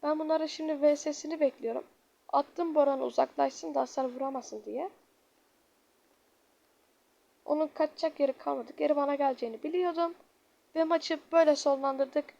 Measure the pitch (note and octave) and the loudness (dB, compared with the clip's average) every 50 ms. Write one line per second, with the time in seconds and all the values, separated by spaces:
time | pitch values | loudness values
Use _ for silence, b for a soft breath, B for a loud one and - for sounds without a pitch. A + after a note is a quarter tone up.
0 | - D4 D4+ D#4 D#4+ D#4 D#4+ D#4+ D#4 D4+ D#4 - D#4+ D#4 D#4 C#4+ C#4 D4+ D4 C#4+ | 0 -2 -2 -2 0 0 0 0 0 -4 -6 -6 -4 -4 -2 2 4 4 4 4
1 | - D#4 D4 - - D4+ D#4+ D#4 D4+ C4+ - - - A3+ A#3 - - - _ _ | 0 -6 -6 -6 -8 -8 -2 2 2 0 0 0 -8 -6 -6 -6 -8 -10 _ _
2 | _ _ _ _ _ _ - C#4 C#4+ - - - F4 E4+ D#4 D4+ C#4+ C#4 C#4 C4 | _ _ _ _ _ _ 0 0 0 0 -4 -4 -4 0 4 4 4 4 4 0
3 | C4 B3 A#3+ - C4+ C4 - - C#4 C4+ C4+ - - E4 D4 C#4 B3+ B3+ - - | -2 -2 2 0 0 0 2 0 0 0 0 -4 -10 -6 -2 -2 -2 -2 -2 -4
4 | C4+ B3+ B3 B3+ C4+ C4+ C#4 C4 A3+ - - G#3+ G#3+ G#3+ G#3 B3 D#4+ G4 - _ | -4 -4 -4 -4 -6 -6 -6 -8 -10 -10 -14 -14 -12 -10 -8 -8 -8 -8 -10 _
5 | _ _ _ _ _ _ _ _ _ _ _ _ _ _ _ _ _ _ _ _ | _ _ _ _ _ _ _ _ _ _ _ _ _ _ _ _ _ _ _ _
6 | _ _ _ _ _ _ _ _ _ _ _ _ _ _ _ _ _ _ _ _ | _ _ _ _ _ _ _ _ _ _ _ _ _ _ _ _ _ _ _ _
7 | _ _ _ _ _ _ _ _ _ - D4 D4+ D#4 D4+ - - D#4 D4+ D4+ - | _ _ _ _ _ _ _ _ _ -4 -2 -2 -2 -4 -2 -2 -4 -4 -2 -4
8 | - D#4+ D#4 - C#4+ C4+ C4 - - - C#4+ C4+ A#3 A#3 - - D4+ D4 D4+ C#4+ | -6 -6 -2 0 -2 -2 -2 -2 -6 -6 -6 -6 -6 -12 -8 -4 0 0 2 2
9 | C#4+ C#4 C#4+ C#4 C#4+ C4+ C4 B3+ - A#3 A3+ A3+ - D4+ D#4+ F4+ F4+ F4 E4 E4 | 2 0 0 2 2 2 2 0 -6 -8 -8 -8 -8 -4 0 0 0 0 2 0
10 | E4+ E4+ E4+ - - _ _ _ _ _ _ _ _ _ _ D#4+ E4 D#4+ E4+ E4 | -2 -2 -2 -8 -20 _ _ _ _ _ _ _ _ _ _ 0 2 2 2 0
11 | E4 - D#4+ D4 - _ - E4 E4 D4+ D4 C#4+ - D4 C#4 C4+ C4+ C#4 C4+ C4+ | 0 -2 -4 -4 -6 _ 4 6 6 6 6 4 4 2 0 2 0 -2 0 0
12 | C#4 C4+ - D4 C#4+ - - _ | -2 0 0 -4 -4 -4 -10 _